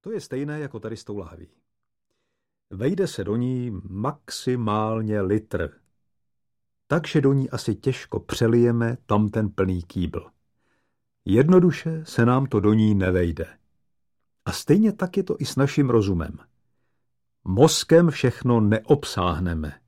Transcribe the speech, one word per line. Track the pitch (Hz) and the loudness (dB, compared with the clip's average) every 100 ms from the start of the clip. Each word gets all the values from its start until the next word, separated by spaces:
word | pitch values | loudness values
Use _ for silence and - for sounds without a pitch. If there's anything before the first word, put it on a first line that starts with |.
To | 190 | -10
je | 220 | -10
stejné | - 131 143 151 | -8 -8 -6 -8
jako | 143 117 | -10 -10
tady | 110 110 | -10 -12
s | |
tou | - 104 | -10 -12
lahví. | 82 85 85 _ _ _ _ _ _ _ _ _ _ _ _ | -12 -18 -20 _ _ _ _ _ _ _ _ _ _ _ _
Vejde | 95 127 190 175 | -4 -4 -2 -4
se | - | -4
do | 98 110 | -4 -4
ní | 123 127 123 98 98 | -2 -4 -6 -10 -10
maximálně | 92 120 147 - - - 127 110 107 110 113 110 107 | -6 -6 -8 -14 -8 -4 -2 -2 -2 -2 -2 -2 -2
litr. | 95 107 110 - 76 - _ _ _ _ _ _ _ _ _ _ _ | 0 -2 -2 -8 -8 -10 _ _ _ _ _ _ _ _ _ _ _
Takže | 156 156 160 | -4 0 0
do | 135 | 2
ní | 139 131 | 2 -2
asi | 120 - 101 | -6 -6 -4
těžko | - 127 - - | -4 -6 -8 -10
přelijeme | - - 113 117 120 117 117 123 _ | -8 -2 2 4 4 2 -2 -4 _
tam | 104 107 | 0 2
ten | 113 107 | 0 -4
plný | 104 95 92 | -2 -2 -2
kýbl. | 85 - 85 - - _ _ _ _ _ _ _ _ _ - | -6 -4 -4 -6 -12 _ _ _ _ _ _ _ _ _ 0
Jednoduše | 101 147 185 175 - 82 80 - | 2 6 6 4 0 -6 -8 -8
se | - 117 | 0 2
nám | 127 135 | 2 0
to | 107 | 0
do | 101 | 2
ní | 107 107 104 | 4 4 2
nevejde. | 92 90 87 82 - - _ _ _ _ _ _ _ _ - | 2 0 0 -4 -10 -14 _ _ _ _ _ _ _ _ -10
A | |
stejně | - - 170 220 | -10 2 4 4
tak | 202 185 202 | 0 -4 -4
je | |
to | 190 - | -4 -4
i | - | -4
s | - | -2
naším | 139 - 139 | 0 0 2
rozumem. | 117 101 87 76 78 _ _ _ _ _ _ _ _ _ _ | 2 2 -2 -4 -12 _ _ _ _ _ _ _ _ _ _
Mozkem | - 92 156 - - 165 175 | -4 4 4 4 4 6 6
všechno | - 127 - 123 120 | 2 -2 0 0 2
neobsáhneme. | 104 110 - 147 - - 90 78 90 82 76 - | 4 2 2 0 0 -2 -2 0 -2 -4 -8 -12